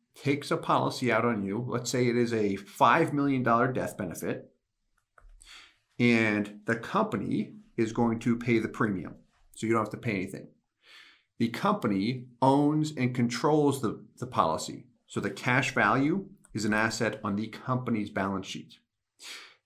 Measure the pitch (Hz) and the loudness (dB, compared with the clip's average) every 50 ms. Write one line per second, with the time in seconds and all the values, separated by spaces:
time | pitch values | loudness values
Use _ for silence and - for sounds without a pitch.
0 | _ _ _ - - 135 147 143 - - 175 170 - - 160 127 131 135 131 - | _ _ _ -6 -2 -2 -2 -2 -2 -4 -4 -2 0 0 0 0 0 0 -2 -2
1 | 127 120 113 113 113 120 117 104 98 98 98 117 123 123 - 123 127 - - 127 | 0 2 2 2 2 2 0 0 -2 -4 -4 -4 -4 -4 -4 -4 -4 -2 0 0
2 | 127 120 117 120 120 117 120 110 107 101 98 95 - - - - 139 117 123 165 | 2 2 2 2 2 2 2 0 0 0 0 -2 -6 -6 0 4 4 6 6 6
3 | 165 131 143 143 143 143 135 131 123 120 117 117 123 123 127 101 87 92 - - | 4 2 0 0 0 0 0 2 2 4 4 4 2 2 0 -2 -4 -4 -6 -6
4 | 104 87 78 - - 95 - - - - _ _ _ _ _ _ _ _ _ _ | -8 -8 -8 -8 -6 -6 -6 -6 -10 -18 _ _ _ _ _ _ _ _ _ _
5 | _ _ _ _ - - - - - - - - - - _ _ _ _ _ - | _ _ _ _ -20 -20 -20 -20 -20 -20 -20 -20 -20 -20 _ _ _ _ _ 2
6 | 123 120 120 113 110 110 104 104 101 - - - - - 113 117 - - - 196 | 4 4 6 6 4 2 2 0 -2 -4 -6 -8 -4 -4 -4 -4 -4 -2 -2 -2
7 | 220 202 - 101 92 92 - - 214 - - - - _ _ - 113 107 - 123 | 0 0 -2 -4 -4 -2 -2 -4 -4 -6 -8 -20 -20 _ _ -2 -2 0 2 2
8 | 120 117 113 110 - 127 117 117 - 127 117 113 107 107 - - 127 107 98 90 | 2 2 2 0 0 0 0 0 2 2 2 2 2 0 -2 0 0 0 0 -2
9 | 73 - - - _ _ _ _ _ _ - - - 110 113 113 107 107 - - | -6 -8 -14 -18 _ _ _ _ _ _ -12 -4 -2 0 2 2 0 -2 -6 -6
10 | - 120 107 95 92 98 - - - - _ _ _ _ _ _ _ - - - | -4 -2 -2 -2 -4 -6 -8 -12 -16 -18 _ _ _ _ _ _ _ -20 -20 -20
11 | - - _ _ _ _ _ - 117 113 113 - - 202 208 - - 110 98 95 | -20 -20 _ _ _ _ _ -2 -2 -2 -2 0 0 0 0 0 0 0 0 0
12 | 95 117 131 127 - - - - 131 135 139 143 147 147 151 156 151 151 - - | 0 0 -2 -4 -8 -12 -4 2 4 4 6 6 4 4 2 2 0 -2 -2 -2
13 | 127 123 123 131 120 117 - - - 156 156 156 147 143 135 127 - 104 80 - | -2 -2 0 0 0 0 0 0 2 2 4 4 4 2 2 0 -2 -4 -4 -6
14 | - - _ - - 127 - 110 92 80 80 80 - - - - - _ _ _ | -12 -18 _ -12 -12 -4 0 2 2 2 0 -2 -4 -8 -12 -12 -16 _ _ _
15 | _ - - 113 98 98 - - - 127 123 131 135 - - 127 110 104 110 135 | _ -8 -6 -4 -4 -4 -4 -4 -2 0 2 2 2 2 2 4 4 4 4 4
16 | 139 151 175 196 196 - - - _ - - 110 101 107 110 107 110 113 - - | 2 2 0 -2 -4 -8 -16 -20 _ -10 -6 -4 -2 0 2 2 2 0 0 0
17 | 117 110 104 - - 101 98 101 110 110 - - - 131 127 123 127 120 117 107 | -2 -2 -2 -4 -4 -4 -4 -4 -4 -6 -10 -10 -6 -4 -4 -2 -2 -2 -2 -2
18 | 101 98 - 101 98 98 98 95 92 - - 78 - - - _ _ _ _ _ | -2 -4 -4 -2 -2 -2 -2 -4 -6 -8 -10 -12 -14 -16 -20 _ _ _ _ _
19 | _ _ _ _ - - - - - - - _ _ | _ _ _ _ -18 -16 -16 -16 -18 -20 -20 _ _